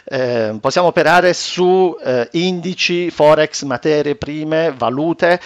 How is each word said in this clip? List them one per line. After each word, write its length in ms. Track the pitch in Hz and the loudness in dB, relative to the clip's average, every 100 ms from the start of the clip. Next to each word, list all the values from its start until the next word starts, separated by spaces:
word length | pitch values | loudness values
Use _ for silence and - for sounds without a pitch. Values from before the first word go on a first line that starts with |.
eh, 520 | - 135 127 120 110 110 | -8 -4 -2 -2 -2 -4
possiamo 280 | 135 180 175 | -2 0 0
operare 440 | 175 156 175 175 | 2 2 4 4
su, 640 | 165 - - 180 185 180 160 | 0 -4 0 2 4 2 0
eh, 280 | 135 127 117 | -2 -2 -2
indici, 800 | 165 185 180 170 - - 175 175 | -2 -2 -4 -6 -4 -2 -2 -2
forex, 540 | - 151 151 151 - | 2 4 4 2 -2
materie 500 | 139 123 160 151 147 | -6 -4 0 0 0
prime, 580 | 143 143 151 156 160 165 131 | -4 -6 -8 -4 -2 -2 -2
valute, 640 | 117 131 160 160 175 175 | -2 0 -2 0 2 0